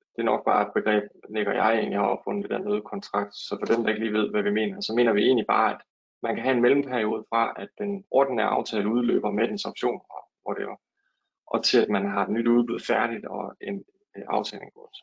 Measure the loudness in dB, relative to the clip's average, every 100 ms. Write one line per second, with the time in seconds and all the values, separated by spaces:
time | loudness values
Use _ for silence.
0 | _ -4 0 0 2 2 2 0 2 2
1 | 0 -8 -8 -4 -2 2 2 2 0 0
2 | 0 0 -2 -4 -4 -4 -2 -2 -4 -8
3 | -4 -4 -4 -8 -10 -4 0 0 0 0
4 | 0 0 0 0 0 0 0 -4 -2 2
5 | 4 4 4 4 2 2 2 -2 -10 _
6 | _ _ -4 -2 0 4 4 4 2 0
7 | 0 -2 -2 0 0 -4 -10 -6 -6 -6
8 | 0 2 4 2 0 0 -2 -2 0 0
9 | 2 0 0 0 0 -2 -8 -4 -4 -4
10 | -8 -18 -18 _ -8 -8 -8 -10 _ _
11 | _ _ _ _ -6 -2 2 4 4 2
12 | 0 -2 -2 0 4 4 2 -2 0 0
13 | 0 -4 -8 -8 -10 -10 -8 -8 -10 _
14 | _ -14 -4 -2 -4 -8 -14 -18 -20 -20